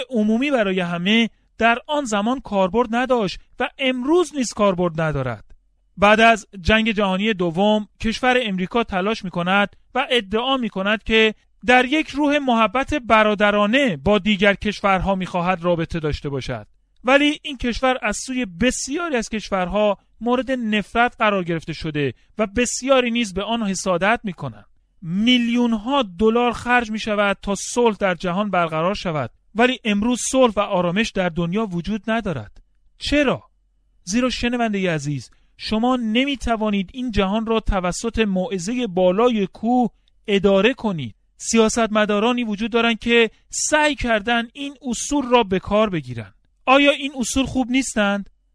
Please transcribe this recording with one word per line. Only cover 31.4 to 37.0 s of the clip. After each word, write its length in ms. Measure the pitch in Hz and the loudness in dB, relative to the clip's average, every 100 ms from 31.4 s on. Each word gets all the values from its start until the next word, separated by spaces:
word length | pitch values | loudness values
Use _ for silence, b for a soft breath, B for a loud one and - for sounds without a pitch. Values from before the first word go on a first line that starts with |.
| 170 196 220 | -2 -2 -4
وجود 360 | 175 170 214 226 | -4 -4 -4 -2
ندارد. 540 | 226 202 139 104 - _ _ _ _ | -4 -4 -6 -10 -18 _ _ _ _
چرا؟ 460 | - 294 262 147 - _ _ _ _ _ | 0 2 2 0 -6 _ _ _ _ _
زیرا 260 | 175 226 247 | -4 0 0
شنونده 640 | - 240 247 226 202 185 | 0 -2 -2 -2 0 0
عزیز، 380 | 156 143 139 - _ _ - | -2 -2 -6 -8 _ _ -16
شما 380 | - 214 247 254 | -4 0 0 0
نمی‌توانید 920 | 220 226 277 262 240 220 214 202 180 | 0 0 0 -2 -2 -2 0 -2 -4
این 180 | 254 | -6